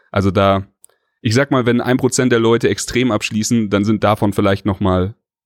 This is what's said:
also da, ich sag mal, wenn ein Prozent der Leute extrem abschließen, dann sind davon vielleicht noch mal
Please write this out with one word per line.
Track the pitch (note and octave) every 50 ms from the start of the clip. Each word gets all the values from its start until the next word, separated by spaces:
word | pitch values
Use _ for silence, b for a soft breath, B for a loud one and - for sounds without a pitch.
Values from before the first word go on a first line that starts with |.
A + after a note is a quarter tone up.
| b b
also | - G2+ F#2 G2
da, | F2+ G2+ G2 G2 G2 F#2+ G2 - _ _ b b b b b b b b
ich | - A2+ G#2+
sag | B2+ C#3+ -
mal, | C#3 C3 A2+
wenn | A#2+ A#2+ A#2+
ein | - B2 B2+
Prozent | C3 C3 B2 - - B2+ B2
der | A#2+ A2+
Leute | A2+ A2+ A#2 A#2 B2+ F#2+
extrem | G#2 - - - - A#2+ B2+ B2
abschließen, | G#2 - - - - G#2+ G#2+ - A#2+ A#2 G#2+ G2
dann | G#2 G2 G2+
sind | A2 A2 G2 -
davon | G2+ G#2+ - A2+ G2+ G2
vielleicht | G2 F#2 G2 G2 - -
noch | G#2 F2+ -
mal | G#2 F#2+ F#2 F#2 F#2 G#2+ - _ _ _ _ _ _